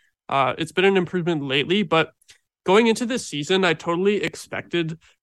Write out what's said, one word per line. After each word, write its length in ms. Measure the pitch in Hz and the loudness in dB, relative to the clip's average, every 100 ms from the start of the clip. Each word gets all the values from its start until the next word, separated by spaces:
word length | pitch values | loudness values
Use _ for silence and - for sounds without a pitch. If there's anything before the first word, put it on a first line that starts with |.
| _ _ - | _ _ -4
uh, 260 | 139 127 - | 0 0 -2
it's 140 | 160 | -6
been 120 | - | 2
an 120 | 196 190 | 4 4
improvement 460 | 170 185 170 156 | 0 -2 -2 -2
lately. 400 | 139 139 156 202 | -2 -2 0 0
But 300 | 170 165 - _ _ - _ _ | 0 0 0 _ _ -20 _ _
going 240 | - 202 233 | 2 4 4
into 180 | 220 240 | 2 -2
this 200 | 247 - | -4 -6
season, 380 | 147 147 190 | -6 0 2
I 100 | 180 | 2
totally 480 | 160 170 170 202 202 | 0 -2 0 2 0
expected 760 | - - - - - 170 160 165 _ _ | -2 -8 -10 -10 -6 -4 -4 -6 _ _